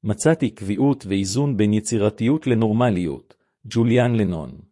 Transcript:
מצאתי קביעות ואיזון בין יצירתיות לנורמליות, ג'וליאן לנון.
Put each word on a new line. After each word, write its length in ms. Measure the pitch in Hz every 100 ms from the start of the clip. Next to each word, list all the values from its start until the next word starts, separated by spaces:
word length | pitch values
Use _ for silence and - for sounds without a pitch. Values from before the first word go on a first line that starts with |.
מצאתי 460 | 110 104 156 160 127
קביעות 560 | - 98 104 139 135 95
ואיזון 520 | 98 95 110 143 110
בין 160 | 104
יצירתיות 720 | 107 107 117 104 - 113 156 135
לנורמליות, 880 | 117 113 110 123 92 87 64 _ _ _ _ 110
ג'וליאן 500 | 117 117 120 120 117
לנון. 360 | 98 85 67 65 -